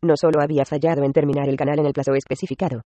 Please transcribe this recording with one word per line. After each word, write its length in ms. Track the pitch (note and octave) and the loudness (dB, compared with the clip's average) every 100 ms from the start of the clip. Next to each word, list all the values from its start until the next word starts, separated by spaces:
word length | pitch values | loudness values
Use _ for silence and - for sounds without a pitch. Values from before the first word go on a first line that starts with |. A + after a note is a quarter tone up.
No 120 | E3+ D3 | 2 2
solo 240 | E3+ D3+ | 4 2
había 240 | D3 D3+ | 2 0
fallado 400 | C3+ D3+ D#3+ D#3+ | 0 0 0 0
en 80 | C#3 | 0
terminar 380 | C#3 C#3+ C#3+ C#3+ | 2 0 0 -2
el 80 | C3+ | 0
canal 200 | D3+ D3 | 0 0
en 60 | |
el 80 | D3 | 0
plazo 220 | C#3+ C#3 | -2 0
especificado, 680 | C#3 B2+ C3+ F#3+ C3+ F3+ A#2+ - | -2 -2 -8 -6 -4 -4 -6 -12